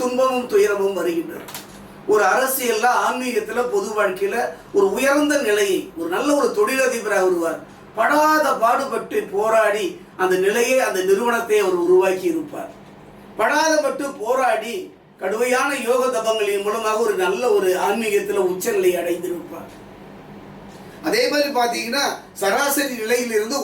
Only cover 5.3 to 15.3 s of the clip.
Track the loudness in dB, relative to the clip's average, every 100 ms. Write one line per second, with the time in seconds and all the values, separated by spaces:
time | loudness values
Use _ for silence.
5.3 | 2 2 2 2 0 -4 -8 -4 -2 2
6.3 | 2 2 2 0 2 0 0 0 2 2
7.3 | 2 -2 -4 -10 -20 -8 -2 2 4 4
8.3 | 4 2 2 2 2 -2 -6 -4 -4 -4
9.3 | -2 2 4 4 0 -4 -8 -14 -4 0
10.3 | 2 2 2 2 2 2 0 2 2 2
11.3 | 0 2 2 2 2 4 4 4 0 -2
12.3 | -4 -6 -10 -12 -16 -20 -20 -20 -20 -12
13.3 | -2 0 2 4 2 2 -2 -6 -4 -2
14.3 | 2 2 0 -2 -8 -10 -16 -20 -8 -4